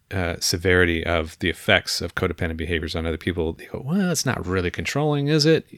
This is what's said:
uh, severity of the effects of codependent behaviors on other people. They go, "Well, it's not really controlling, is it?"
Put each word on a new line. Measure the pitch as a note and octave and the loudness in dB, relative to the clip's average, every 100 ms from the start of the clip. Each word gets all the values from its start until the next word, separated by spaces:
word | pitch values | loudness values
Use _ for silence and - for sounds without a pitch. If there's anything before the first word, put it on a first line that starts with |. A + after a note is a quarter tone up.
| - | -8
uh, | G2 F2 - | -4 -4 -2
severity | - F2 F2+ F2+ F2 E2 - | -2 0 4 6 6 2 0
of | E2+ D#2 - | -2 -2 -2
the | F2 | -2
effects | - - F#2+ - - | -2 2 2 2 -6
of | F2 - | -4 -2
codependent | F#2 E2 E2 E2 | -2 -2 -4 -4
behaviors | D#2 E2 D#2+ E2 | -4 -2 -2 -4
on | E2 | -4
other | D#2 | -2
people. | F#2 E2+ E2 | -2 -2 -2
They | E2+ - | -4 -10
go, | - C3 | -10 -2
"Well, | F#3+ F#3 | 0 0
it's | D#3 C3+ | 0 -2
not | - F2 | -2 -2
really | F#2 F2 | -2 -2
controlling, | - E2 C#3 D3+ C#3+ C#3+ | -4 -4 0 0 0 2
is | D#3 D3+ | 4 4
it?" | D#3+ - | 4 0